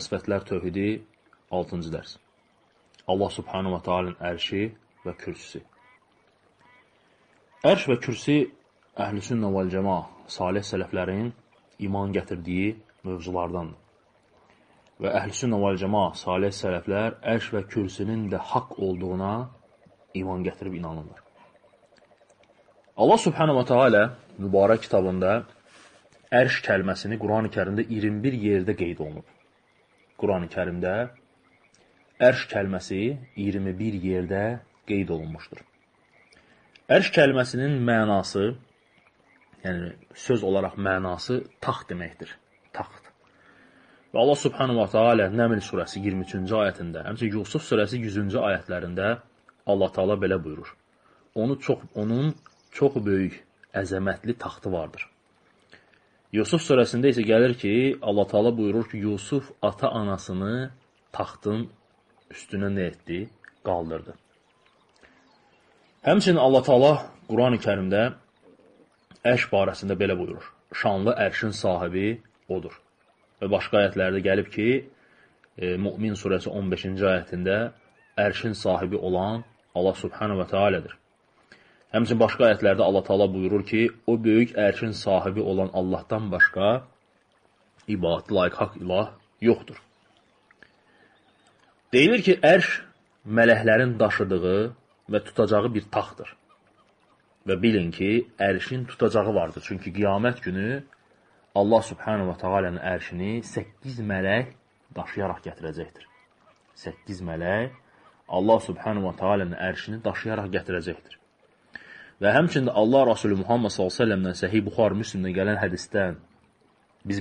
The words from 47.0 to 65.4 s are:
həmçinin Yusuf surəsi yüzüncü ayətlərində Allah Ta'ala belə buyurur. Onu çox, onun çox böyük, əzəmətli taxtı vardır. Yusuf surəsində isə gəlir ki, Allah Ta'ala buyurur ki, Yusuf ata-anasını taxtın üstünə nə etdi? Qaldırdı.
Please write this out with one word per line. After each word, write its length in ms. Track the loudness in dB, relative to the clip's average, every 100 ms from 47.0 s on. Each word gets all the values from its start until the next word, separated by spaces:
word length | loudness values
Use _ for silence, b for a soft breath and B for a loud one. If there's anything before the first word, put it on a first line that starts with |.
| -8
həmçinin 320 | -4 -4 -4
Yusuf 240 | -4 -6 0
surəsi 360 | 0 0 -2
yüzüncü 400 | -4 -4 -2 0
ayətlərində 640 | 0 -2 -4 -8 -6 -4 -2 -2 -8 _ _ _ -2
Allah 280 | 0 0 0
Ta'ala 220 | 0 0
belə 180 | 0 -2
buyurur. 260 | -4 -12 -16 -20 _ b b b b -4
Onu 220 | -2 -2
çox, 200 | -2 -4 -4 -6
onun 380 | -2 0 0 -4 -12 _ _
çox 280 | 0 0 2 0
böyük, 340 | 0 0 -4 -20 _ _
əzəmətli 640 | -6 -4 -2 -2 -4 -6 -6
taxtı 340 | -8 -10 -6
vardır. 360 | -6 -6 -10 -16 _ _ _ _ _ b b b b b b b
Yusuf 280 | -2 0 0
surəsində 480 | 4 4 4 4 2
isə 140 | 2 4
gəlir 300 | 4 4 2
ki, 160 | 0 2 2 0
Allah 260 | -2 0 2
Ta'ala 240 | 4 2 2
buyurur 320 | 0 0 -2
ki, 80 | -4
Yusuf 520 | -4 -4 -4 -6 -6 -4
ata-anasını 1080 | -4 0 -2 -2 -4 -4 -6 -6 -4 -4 -8 -14 _ _ _
taxtın 560 | -8 -8 -6 -6 -4 -6 _ _ _ _ _ _
üstünə 380 | -20 -10 -6 -4
nə 160 | -2 -4
etdi? 380 | -6 -10 -8 -10 _ -20 _
Qaldırdı. 540 | -4 -4 -4 -10 -12 -20 _ _ _ _ _ _ _ _ b b b b